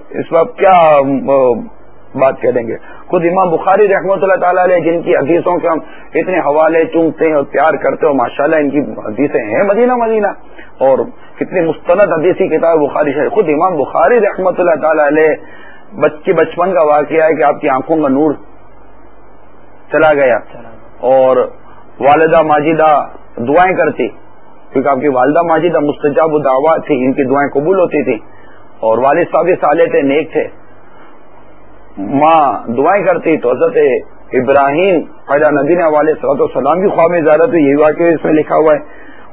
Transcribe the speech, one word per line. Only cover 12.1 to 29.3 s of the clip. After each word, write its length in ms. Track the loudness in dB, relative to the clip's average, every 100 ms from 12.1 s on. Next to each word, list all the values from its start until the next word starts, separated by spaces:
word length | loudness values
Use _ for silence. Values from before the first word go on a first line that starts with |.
حدیثی 360 | 2 0 0 0
کتاب 280 | 0 2 2
بخاری 360 | 0 0 -2
شریف۔ 200 | 0 0
خود 160 | 0 0
امام 280 | 0 0 0
بخاری 420 | -2 0 2 4
رحمۃ 340 | 2 0 -2 0
اللہ 160 | 0 0
تعالی 260 | 0 2 2
علیہ 200 | 4 2 0 -6 -18 -18 -20 -16 -2
بچے، 320 | -2 0 -2
بچپن 400 | 0 0 0 -2
کا 240 | 2 2 2
واقعہ 280 | 2 2
ہے 100 | 2
کہ 80 | 2
آپ 180 | 0 0
کی 80 | -2
آنکھوں 280 | -2 0 0
کا 120 | 2
نور 260 | 2 0 -2 -10 -20 -20 -20 -18 -18 -18 -18 -18 -18 -18 -18 -18 -18 -4
چلا 220 | 2 4
گیا 240 | 4 2 2 -4 -16 -18 -18 -20 -6
اور 360 | 2 4 4 2 0 -6 -18 -18 -18 -2
والدہ 420 | 2 4 4 4
ماجدہ 640 | 2 2 2 2 2 2 -2 -12 -14 -8
دعائیں 400 | 0 2 2 2
کرتی، 320 | 0 0 -4 -6 -16 -18 -18 -20 -6
کیونکہ 240 | -2 0 0
آپ 40 |
کی 80 | 0
والدہ 340 | 2 2 2
ماجدہ 360 | 2 0 2 0
مستجاب 560 | 0 -2 -2 0 0
الدعوات 520 | 0 0 2 2 0 0
تھی، 180 | 0
ان 80 | 0
کی 120 | 0
دعائیں 260 | 0 0 0
قبول 280 | 0 0 0
ہوتی 260 | 2 0
تھیں، 140 | -2 -4 -8 -18 -18 -18 -18 -4
اور 180 | 0 2
والد 260 | 2 2 0